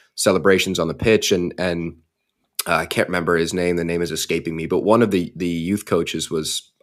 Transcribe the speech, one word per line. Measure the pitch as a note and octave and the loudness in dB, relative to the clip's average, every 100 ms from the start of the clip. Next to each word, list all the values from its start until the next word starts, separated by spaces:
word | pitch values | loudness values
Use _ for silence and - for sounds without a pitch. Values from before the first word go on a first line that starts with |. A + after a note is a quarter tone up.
| _ | _
celebrations | - - F#2 F2 F#2+ F#2+ F2 | -2 2 4 4 4 2 -2
on | E2 | -2
the | |
pitch | D2+ A2+ G#2+ - | 0 2 4 4
and, | F#2+ F2 - | 0 0 -2
and, | F2+ F2 E2 E2 _ _ _ _ _ - - | -2 -2 -4 -8 _ _ _ _ _ -10 -2
uh, | |
I | E2 E2 | 0 0
can't | - - | -2 0
remember | F2+ E2 E2+ | 0 0 2
his | E2 | 0
name. | F2+ F2 E2+ | 0 0 0
The | |
name | E2+ E2+ | -2 -2
is | E2+ | -2
escaping | D#2+ - E2+ E2 | -4 -4 -4 -4
me, | D#2+ D#2+ | -6 -2
but | A2+ | 0
one | G2 A2+ | 4 4
of | A2+ | 4
the, | G2 E2+ | 2 -2
the | - F2 | -4 -4
youth | E2+ E2 G2+ - | -2 -2 -4 0
coaches | F2+ E2+ D#2+ - | -2 0 -4 -4
was | E2 D#2 - - _ | -4 -4 -6 -10 _